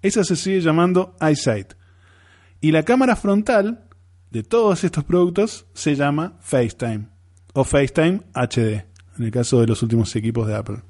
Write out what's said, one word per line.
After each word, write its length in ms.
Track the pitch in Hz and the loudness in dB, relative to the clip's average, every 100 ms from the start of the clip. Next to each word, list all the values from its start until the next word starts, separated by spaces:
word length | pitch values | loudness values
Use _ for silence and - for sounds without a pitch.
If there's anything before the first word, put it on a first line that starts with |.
Esa 200 | 190 220 | -2 0
se 140 | 180 175 | 0 -2
sigue 240 | 190 190 | 0 0
llamando 560 | 165 156 175 180 180 - 160 | 2 2 2 2 -2 -2 0
iSight. 440 | 147 - 107 98 - _ _ _ _ _ _ _ _ | 0 0 -2 -6 -18 _ _ _ _ _ _ _ _
Y 120 | 156 | 0
la 100 | 156 | 2
cámara 320 | 156 247 262 220 | 2 2 2 0
frontal 720 | 196 202 214 233 202 233 - - _ _ _ | 0 0 2 2 0 -4 -14 -20 _ _ _
de 120 | 117 | -10
todos 420 | 107 233 220 180 | -2 0 2 2
estos 180 | 185 - | 0 -2
productos 600 | 143 180 175 175 220 - - | 0 2 2 2 -2 -4 -20
se 220 | - - 143 | -6 -2 0
llama 400 | 143 147 170 - | 0 0 -4 -10
FaceTime 680 | - 139 117 - 120 107 104 _ _ _ _ | -4 0 0 -2 -6 -6 -10 _ _ _ _
o 100 | - | -2
FaceTime 560 | 131 143 139 151 160 190 - | 0 2 0 2 0 0 -6
H 260 | - 123 - | -6 -4 0
D, 220 | 113 104 - - - - | 0 -2 -8 -20 -20 -8
en 60 | |
el 60 | 113 | -6
caso 280 | 113 117 127 | -2 0 2
de 60 | 117 | 2
los 160 | 107 | 2
últimos 320 | 117 117 107 | 0 0 0
equipos 320 | 117 110 120 110 | -2 -4 -4 -4
de 80 | |
Apple. 220 | 107 110 101 - | -4 -8 -12 -14